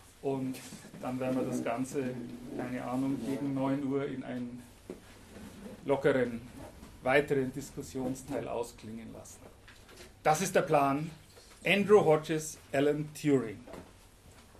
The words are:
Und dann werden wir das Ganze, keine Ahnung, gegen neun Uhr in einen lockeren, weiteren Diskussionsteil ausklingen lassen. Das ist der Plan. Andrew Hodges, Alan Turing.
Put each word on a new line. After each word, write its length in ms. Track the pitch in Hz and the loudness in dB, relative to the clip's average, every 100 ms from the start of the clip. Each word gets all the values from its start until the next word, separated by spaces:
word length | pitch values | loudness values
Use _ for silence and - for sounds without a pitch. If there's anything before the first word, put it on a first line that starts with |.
| - - | -20 -8
Und 340 | 143 135 131 127 - - - - | -4 -2 -2 -6 -12 -16 -16 -10
dann 180 | 131 127 | -6 -4
werden 180 | 127 127 | 0 0
wir 40 | |
das 200 | 127 123 | 0 -2
Ganze, 500 | 127 117 131 143 127 123 120 - - - | -2 -2 -2 -2 -4 -4 -8 -12 -10 -8
keine 280 | 123 127 | -6 -4
Ahnung, 340 | 127 127 135 135 117 | -4 -2 0 -2 -2
gegen 280 | 135 143 | -2 -2
neun 300 | 135 135 139 | 0 0 0
Uhr 220 | 135 139 143 | 0 0 -2
in 160 | 131 | -6
einen 400 | 123 123 120 123 - - - - - - - - - - - - | -6 -6 -8 -10 -16 -20 -16 -16 -16 -20 -20 -16 -16 -14 -14 -10
lockeren, 560 | 135 139 147 131 120 117 - - - - - - | -2 2 4 4 2 -2 -10 -14 -16 -16 -18 -6
weiteren 500 | 127 143 147 139 127 | 0 0 2 -2 -2
Diskussionsteil 920 | 139 - 147 131 135 127 131 - 131 123 | -6 -12 -12 -10 -6 -6 -6 -8 -8 -6
ausklingen 680 | 117 117 - 107 113 110 | -6 -6 -10 -14 -14 -14
lassen. 260 | 107 - - - - - - - - - - | -16 -18 -18 -20 -20 -20 -20 -20 -20 -20 -2
Das 180 | 156 151 | 2 2
ist 140 | 180 | 4
der 80 | 196 | 2
Plan. 480 | 160 151 139 139 165 - - - - - | 6 6 6 2 -2 -10 -20 -20 -20 -4
Andrew 400 | 165 196 196 208 | 2 4 8 8
Hodges, 540 | 156 151 151 156 - - - | 10 6 4 -2 -2 -12 -2
Alan 360 | 139 147 151 151 - | 2 4 2 -2 -2
Turing. 380 | 151 135 113 98 - - - - - - - - - - | 4 4 4 -8 -12 -16 -16 -20 -20 -20 -20 -20 -20 -20